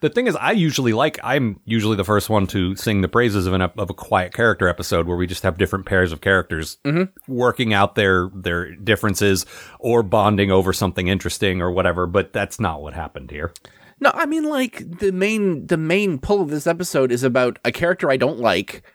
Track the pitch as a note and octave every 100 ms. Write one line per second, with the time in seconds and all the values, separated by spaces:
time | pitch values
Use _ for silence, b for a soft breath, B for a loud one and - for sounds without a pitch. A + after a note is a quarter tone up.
0 | D3+ A#3+ B3 D3+ C3 A3 D#3+ C3+ A#2+ A2
1 | D#3 - A#2+ C#3+ A2+ - - A2+ G#2+ G2+
2 | F#2 G#2 - G#2+ F#2+ G2+ F2+ F#2+ A#2 G2+
3 | F#2 A#2 A#2+ G2+ F2+ F#2 F2+ - F#2+ -
4 | - G2 F2+ - A#2 F#2+ F2+ - - E2+
5 | E2+ F2 F2+ F2+ F#2+ E2+ F#2+ F#2+ - F#2+
6 | F2+ D2+ G2 F#2+ - D#2+ D#2 - C#3 E3
7 | F#3+ _ - B2 B2 - A2+ G2+ G2+ -
8 | G2 F#2 F#2 G2 F2+ F2 F2 E2 G#2 G#2
9 | G#2+ F#2+ G2+ F#2+ - B B B A#2 A#2
10 | G2 A2 G#2 G2+ G2 F#2+ F#2 F2+ F#2+ F#2
11 | F2+ G2 - - G2+ F#2 F2+ F2+ F#2 F2
12 | F2 G2 F#2+ G#2+ G2+ - G2 D2+ D2 D#2+
13 | D#2 C#2+ C2 D2 E2+ - B B B B
14 | C#4 - D#4 D#4+ D4+ C#4+ B3+ - D#3+ E3+
15 | G3 F#3 G3+ A3 G3 D3 - E3 D#3+ F#3+
16 | G3+ C#3 - G#3 D3+ D3 E3 E3+ F3 D3
17 | C3 A#2+ C3 B2+ B2 - A#2+ - E3+ F3+
18 | D#3 C3+ B2 A#2+ A2+ F#2 - - b